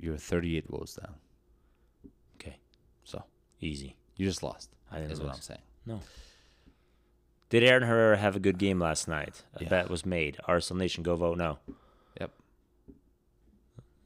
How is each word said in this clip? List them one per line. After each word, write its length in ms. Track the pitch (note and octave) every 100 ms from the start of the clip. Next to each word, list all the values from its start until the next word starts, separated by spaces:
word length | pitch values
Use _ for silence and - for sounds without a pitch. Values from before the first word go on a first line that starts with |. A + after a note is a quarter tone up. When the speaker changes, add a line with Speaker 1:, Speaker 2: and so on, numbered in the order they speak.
Speaker 1:
you're 160 | D#2+ D2+
thirty-eight 520 | - F2 E2+ D#2+ -
votes 260 | D2 -
down. 220 | - - C#2+ _ _ _ _ _ _ _ _ - _ _ _
Speaker 2:
Okay. 160 | - - _ _ _ _
Speaker 1:
So 200 | - - - _ _ _
Speaker 2:
Easy. 360 | E2 C#2+ C#2 - _ -
Speaker 1:
you 100 | F#2+
just 160 | F2
lost. 280 | C#2 - - _ -
Speaker 2:
I 60 | D#2
didn't 120 | D#2
Speaker 1:
Is 80 | D#2
what 60 | D2
Speaker 2:
lose. 80 | C2
Speaker 1:
I'm 60 |
saying. 180 | - - - -
Speaker 2:
No. 160 | A#2 A2 - - - - _ _ - _ _ _ _ _ _ _ _
Did 140 | A#2
Aaron 180 | B2 B2+
Herrera 340 | A#2+ A2+ A2+ G2+
have 180 | G#2 G2
a 40 |
good 180 | G2 F2+
game 200 | G2 F#2
last 300 | E2 D#2 -
night? 340 | D#2 - - -
A 80 | -
Speaker 1:
Yeah. 60 | E2
Speaker 2:
bet 200 | F#2 F2+
was 140 | A2
made. 320 | F#2+ F2 D2+ C#2+ -
Arsenal 320 | F2 - F2+
Nation, 220 | F2+ -
go 140 | E2+ E2+
vote 220 | E2+ E2+
no. 200 | E2 D2+ - - _ _ _ -
Speaker 1:
Yep. 100 | - - _ _ _ _ - - _ _ _ _ _ _ _ - - _